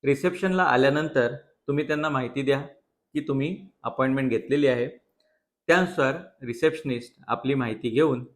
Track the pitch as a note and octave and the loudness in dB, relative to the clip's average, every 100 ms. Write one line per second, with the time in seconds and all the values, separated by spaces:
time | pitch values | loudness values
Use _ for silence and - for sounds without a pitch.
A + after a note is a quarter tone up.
0 | C3+ C#3 F3+ F3 F#3+ F#3 F3 B2+ C3+ D3 | 2 0 0 -2 0 2 2 4 4 4
1 | D#3 C#3+ A#2+ C#3 _ _ - C#3+ D3 D3+ | 0 0 0 -2 _ _ -4 -2 0 -2
2 | D#3 C#3 B2 C3+ C3+ C#3 D3 - _ _ | 0 -2 -4 -4 0 0 0 -18 _ _
3 | _ D3 C#3+ C3+ C#3+ G3 - _ A#2 - | _ -8 -2 -2 -2 -4 -12 _ -10 -2
4 | C3 C3+ C3 A2+ - D3 C#3+ B2 B2 - | 0 0 0 -2 0 2 4 2 -2 -6
5 | _ _ _ _ _ _ - F3 F3+ F3 | _ _ _ _ _ _ 2 2 2 0
6 | C3+ D#3 - _ B2+ A#2+ D#3 D#3+ C#3+ A#2+ | 0 0 -8 _ -10 0 0 0 -6 -6
7 | - _ - A2+ C3 C#3 A#2+ A2 B2 A2+ | -6 _ -6 -4 0 0 -2 -4 -2 2
8 | D#3 B2+ B2 | 2 0 -6